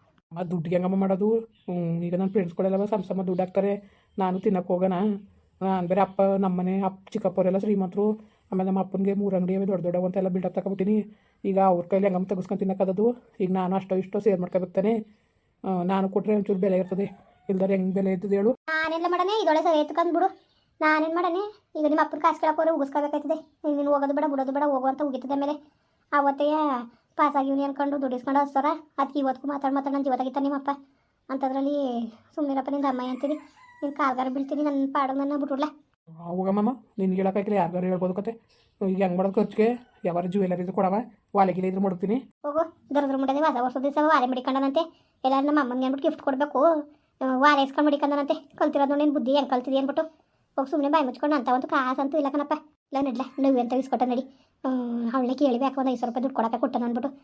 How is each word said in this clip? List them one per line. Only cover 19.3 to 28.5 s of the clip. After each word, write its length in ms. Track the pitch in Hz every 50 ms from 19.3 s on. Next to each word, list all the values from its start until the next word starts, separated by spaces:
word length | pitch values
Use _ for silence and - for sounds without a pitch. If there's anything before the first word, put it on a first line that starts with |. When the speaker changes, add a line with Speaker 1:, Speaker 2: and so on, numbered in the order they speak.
| 427 440 370
Speaker 2:
ಇದೊಳೆ 180 | 320 311 311
ಸರಿ 180 | 330 359 320 302
ಎತ್ಕೊಂಡ್ 340 | 294 294 302 339 339 349 311
ಬಿಡು. 140 | 339 370 381 - - _ _ _ _ _ _ _ -
ನಾನೇನ್ 340 | 311 311 311 302 311 320 330
ಮಾಡನೆ? 460 | 349 359 349 339 381 415 415 - _ _ _ - 311
ಈಗ 40 | 302
ನಿಮ್ಮ 160 | 285 302 320 302
ಅಪ್ಪನ 160 | 302 320 302
ಕಾಸು 220 | - 330 311 311
ಕೇಳಕ್ 160 | 330 311 311
ಹೋದ್ರೆ 140 | 320 320 320
ಉಗಿಸ್ಕೋಬೇಕಾಯ್ತದೆ. 640 | 330 285 277 277 - 294 294 294 294 294 294 277 320 320 - _ _ _ - 302 285
ನೀನ್ 120 | 285 285
ಹೋಗೋದು 260 | 285 285 277 277 277 277
ಬೇಡ, 120 | 294 302
ಬಿಡೋದು 240 | 294 277 269 262 269
ಬೇಡ, 120 | 262 285 294
ಹೋಗು 240 | 294 269 254 254
ಅಂತ 140 | 269 262 269 302
ಉಗಿತದೆ. 300 | 285 262 247 262 254 277
ಆಮೇಲೆ 200 | 277 277 285 302 294 - _ _ _ _ _ _ _ _ _ 294
ಅವತ್ತೇ 380 | 285 277 277 277 285 294 294 302 311 302 285 262 240 233 233 - _ _ _ _
ಪಾಸ್ 200 | - 302 285 285
ಆಗಿವ್ನಿ 280 | 277 269 269 269 277 277
ಅನ್ಕೊಂಡು 380 | 277 277 294 285 285 285 285
ದುಡ್ಡು 160 | 277 247 247
ಇಸ್ಕೊಂಡು 220 | 240 - 277 269 285
ಹತ್ತು 140 | 285 277